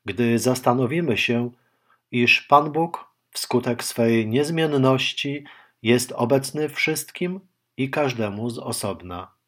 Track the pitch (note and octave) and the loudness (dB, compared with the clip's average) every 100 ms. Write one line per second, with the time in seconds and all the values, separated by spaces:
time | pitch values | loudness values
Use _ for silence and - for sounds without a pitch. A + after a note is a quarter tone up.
0 | - F#2 A#2+ A#2 C3 B2 C3 B2 A#2+ D#3+ | -8 -2 2 2 2 0 2 2 0 0
1 | D#3+ G#2 - A#2+ A#2+ - _ _ _ _ | 0 0 0 0 -2 -8 _ _ _ _
2 | _ B2 A#2+ - - C#3+ D3+ D3 E3+ - | _ 0 2 2 4 4 4 -2 -2 -6
3 | - _ _ - - B2 B2 A#2 - - | -14 _ _ -10 -2 0 0 -4 -4 0
4 | A#2 A#2 G#2+ B2 D3 E3 D#3+ C#3+ C3 C3 | 2 2 2 0 0 0 0 4 4 4
5 | - - C#3+ C#3+ C#3+ - _ _ A2 A#2+ | 0 -4 -6 -8 -12 -20 _ _ 2 2
6 | B2 - A#2 C3+ C3+ D3+ D3+ - - D#3 | 2 -2 2 2 0 -4 -4 -2 -4 -4
7 | - - F3+ F#3+ - _ _ - C3+ D3+ | -6 -6 -6 -8 -14 _ _ -6 -4 0
8 | C#3+ A#2 G#2 G#2 A#2+ A2+ A#2+ - G#2 F2 | 0 0 -4 -4 -6 -6 -8 -6 -6 -6
9 | F2+ F2+ F#2 _ | -10 -12 -12 _